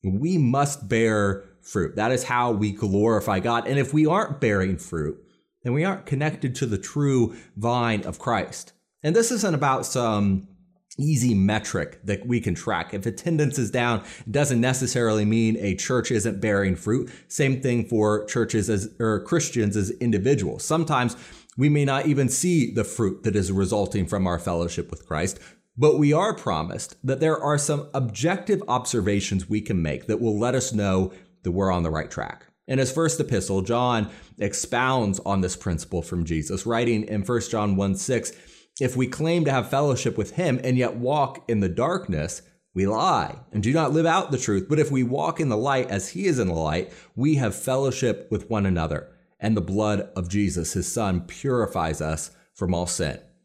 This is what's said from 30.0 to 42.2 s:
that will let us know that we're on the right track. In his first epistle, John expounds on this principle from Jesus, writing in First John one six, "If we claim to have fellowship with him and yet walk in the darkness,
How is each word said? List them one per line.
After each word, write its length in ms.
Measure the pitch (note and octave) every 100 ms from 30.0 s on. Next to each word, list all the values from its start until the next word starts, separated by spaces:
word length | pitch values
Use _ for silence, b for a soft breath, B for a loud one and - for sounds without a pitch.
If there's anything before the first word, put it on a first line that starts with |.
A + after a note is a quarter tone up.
| -
that 120 | G#2
will 180 | A#2 G#2
let 160 | A#2+
us 200 | B2+ -
know 360 | A2 G2+ F#2+ F#2 B B _
that 100 | F#2
we're 200 | F2+ F#2+
on 120 | F2+
the 60 | E2
right 200 | D#2 -
track. 340 | - G1+ - - _ -
In 100 | C3+
his 140 | C3
first 260 | D#3 D#3+ -
epistle, 440 | - A2 - G2
John 480 | F#2+ A#2 B2 A#2 G#2 B B -
expounds 840 | G2+ - - A#2+ B2+ C3 G#2 F#2
on 200 | - G2
this 160 | F2+ -
principle 460 | - D#2+ - F#2
from 240 | D#2+ F2+ E2
Jesus, 400 | D#2+ D2+ F#2 A2+
writing 380 | A#2 A#2+ A2
in 200 | G#2+ G#2
First 260 | F#2+ A#2+ -
John 260 | A2+ G#2 F#2+
one 180 | G2
six, 360 | F#2+ - B2 - B B B B -
"If 160 | B2+
we 120 | B2+ B2+
claim 400 | B2+ D#3 E3+ D3
to 40 |
have 200 | C3+ A2
fellowship 480 | C#3 D3 B2 A#2+ -
with 140 | G2+
him 280 | - F3 B2
and 140 | B2+ B2+
yet 220 | A#2+ A#2
walk 500 | A#2+ D3+ C3 - -
in 120 | A2
the 80 | F#2+
darkness, 720 | E2+ C#3 F#3 F#3 D#2